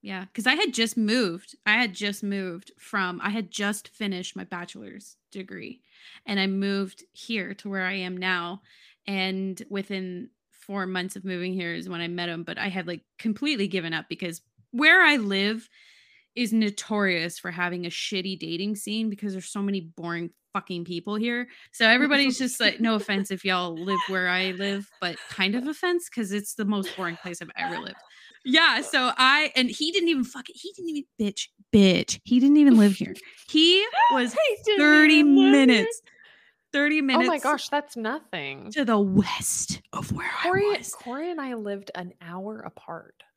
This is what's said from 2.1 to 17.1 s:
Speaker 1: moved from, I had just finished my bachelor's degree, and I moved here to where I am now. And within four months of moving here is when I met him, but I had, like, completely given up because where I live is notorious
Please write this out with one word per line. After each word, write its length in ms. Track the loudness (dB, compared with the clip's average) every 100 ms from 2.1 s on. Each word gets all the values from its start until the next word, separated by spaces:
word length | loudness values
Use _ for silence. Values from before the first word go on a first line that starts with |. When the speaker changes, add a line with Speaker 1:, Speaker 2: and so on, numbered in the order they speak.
| -6
Speaker 1:
moved 480 | -6 -4 -6 -10 -16 _
from, 440 | -8 -4 -2 -4
I 80 | -4
had 220 | -4 -6
just 360 | -4 -4 -4 -10
finished 460 | _ -6 -6 -8
my 80 | -12
bachelor's 760 | -12 -12 -12 -16 -18 -18 -20 _ _
degree, 500 | -16 -14 -14 -16 -18 _ _ -20 -20 -6
and 140 | -2
I 80 | 0
moved 560 | 0 -2 -2 -4 -10 -20
here 420 | -20 -8 -6 -6
to 140 | -10 -8
where 140 | -6 -4
I 60 |
am 220 | -4 -6 -6
now. 460 | -4 -4 -6 -10 _ _ _ _ -8
And 560 | -4 -2 -4 -6 -8 -10
within 600 | -10 -8 -8 -8 -10 -12 _ _
four 360 | _ -10 -6 -4
months 280 | -4 -6
of 100 | -8
moving 300 | -8 -6 -4
here 180 | -4 -6
is 140 | -8 -8
when 120 | -8
I 80 | -8
met 200 | -6 -6
him, 140 | -8
but 160 | -10 -6
I 100 | -6
had, 200 | -6 -8
like, 160 | -10 _ _
completely 500 | -6 -4 -2 -2 -2
given 260 | -4 -4
up 140 | -6 -8
because 340 | -8 -8 -10 _ _ _
where 300 | 0 4 6
I 140 | 6 4
live 500 | 2 0 0 -2 -10 _ _ _ _ _ _
is 180 | -6 0
notorious 880 | 2 0 -2 -4 0 0